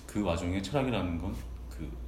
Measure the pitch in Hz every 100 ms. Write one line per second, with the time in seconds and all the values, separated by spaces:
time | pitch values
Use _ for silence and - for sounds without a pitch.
0 | - 107 98 82 90 92 98 143 131 107
1 | 90 85 92 113 - - - - 80 -